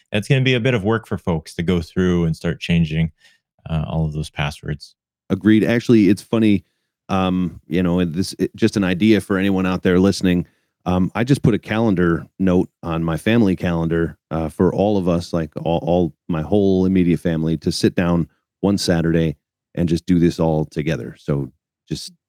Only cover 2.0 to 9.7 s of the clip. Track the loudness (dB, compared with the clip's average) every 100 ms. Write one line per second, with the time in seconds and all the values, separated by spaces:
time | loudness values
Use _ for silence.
2 | 2 2 0 -2 -4 -4 0 0 0 -2
3 | -4 -6 _ _ _ _ -6 -4 -4 -2
4 | -2 -4 -8 -6 -6 -6 -10 -10 -12 _
5 | _ _ -6 0 4 4 4 0 4 6
6 | 6 2 0 0 2 0 -2 _ _ _
7 | -6 -2 0 -2 -4 -6 -4 -2 0 0
8 | 0 -2 -6 -4 -4 0 0 0 -2 2
9 | 2 2 2 0 0 0 0